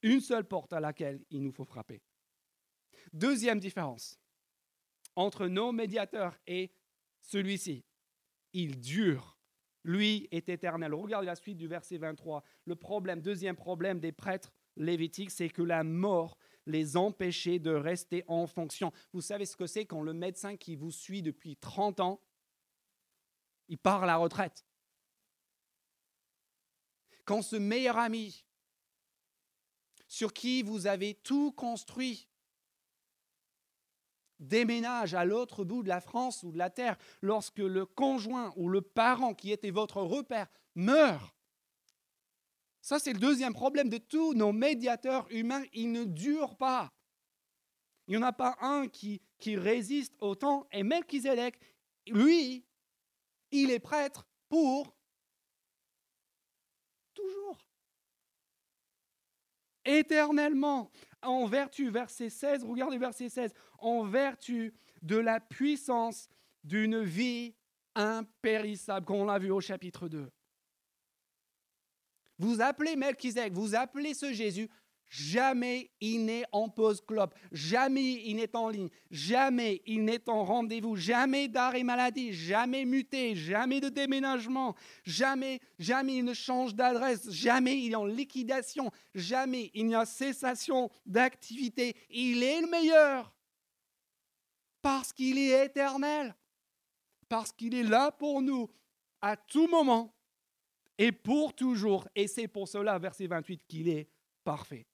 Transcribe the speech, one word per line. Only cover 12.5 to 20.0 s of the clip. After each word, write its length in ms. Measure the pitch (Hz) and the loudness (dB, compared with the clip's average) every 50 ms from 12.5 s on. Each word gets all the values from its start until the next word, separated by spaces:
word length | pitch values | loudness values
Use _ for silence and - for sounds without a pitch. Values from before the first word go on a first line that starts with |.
| _ _ _ | _ _ _
Le 100 | - 180 | -10 -10
problème, 460 | 165 - - 196 208 185 190 180 170 | -10 -8 -6 -6 -4 -2 -4 -6 -4
deuxième 340 | 156 185 208 180 185 190 180 | -4 -6 -6 -4 -4 -6 -6
problème 440 | - - 170 185 165 175 196 190 175 | -6 -6 -8 -6 -4 -2 -2 -2 -2
des 120 | 156 160 | -4 -6
prêtres 420 | 151 - - 196 185 190 - - _ _ _ _ _ - | -8 -6 -6 -6 -6 -6 -6 -14 _ _ _ _ _ -6
lévitiques, 540 | 151 165 175 165 165 165 - - 202 185 | -2 -2 0 0 -2 -4 -6 -10 -10 -10
c'est 180 | - - 180 165 | -6 -6 -6 -6
que 140 | - - 170 | -2 -2 -2
la 200 | 170 170 165 160 | 0 0 0 0
mort 540 | 160 160 175 185 208 196 170 165 165 - _ _ _ _ _ _ - | 0 0 0 0 2 2 0 0 -2 -8 _ _ _ _ _ _ -4
les 280 | 156 160 156 147 135 | -2 -2 -2 0 2
empêchait 640 | 175 185 214 202 _ 190 180 170 - - 175 175 180 | 2 2 2 0 _ -4 -4 -4 -2 -2 -2 -2 0
de 140 | 156 160 | 0 0
rester 520 | 160 147 143 160 180 175 - _ 175 175 - - | 0 0 0 -2 -4 -4 -6 _ -6 -6 -4 -2
en 180 | 170 170 170 | -2 -2 -2
fonction. 460 | 156 - - 165 147 - - 196 170 - - - _ - | -2 -4 -6 -6 -6 -6 -4 -4 -6 -6 -8 -20 _ -10
Vous 80 | 180 | -10
savez 240 | 156 - 208 202 202 | -8 -6 -6 -6 -6
ce 120 | 190 - _ | -8 -6 _
que 80 | 185 | -8
c'est 200 | 160 - 214 214 | -6 -4 -6 -6
quand 180 | - 190 160 | -6 -6 -6